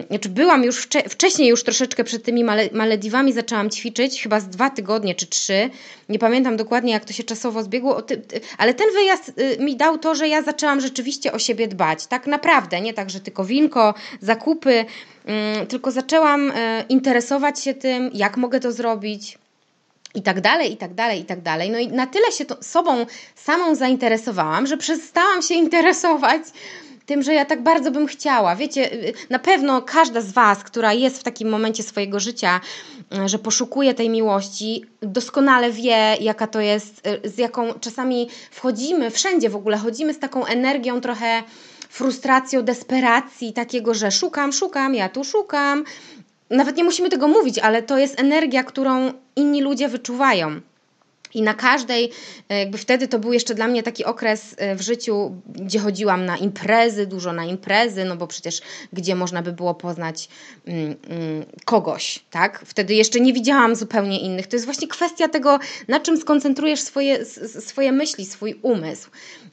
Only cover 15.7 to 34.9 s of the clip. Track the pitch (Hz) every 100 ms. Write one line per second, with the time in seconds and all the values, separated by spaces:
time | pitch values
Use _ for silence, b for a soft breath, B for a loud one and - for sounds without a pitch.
15.7 | 247 269 254 262 320 302 285 277 - 226
16.7 | 226 226 262 269 240 240 277 294 285 269
17.7 | 269 262 247 254 202 202 226 247 254 254
18.7 | 226 240 220 208 208 - - _ _ _
19.7 | _ _ _ - - 196 190 196 320 254
20.7 | 214 180 175 175 196 165 180 170 160 185
21.7 | 226 240 254 262 381 453 427 285 240 -
22.7 | 330 339 254 233 B B - - 330 349
23.7 | 302 262 254 240 220 226 185 156 165 269
24.7 | 302 - 320 - 339 381 359 - 349 330
25.7 | 339 330 339 349 302 240 311 - B B
26.7 | B 302 254 - 285 269 302 285 294 240
27.7 | 330 269 269 294 - 294 254 190 185 294
28.7 | 277 254 233 190 - B 254 294 370 277
29.7 | 262 254 311 311 233 202 220 220 202 -
30.7 | 233 226 220 254 262 - 233 220 214 220
31.7 | 220 208 - 196 202 202 - 190 180 B
32.7 | B B 269 - 196 196 208 220 220 247
33.7 | 269 269 240 226 226 220 196 196 - 214
34.7 | 226 -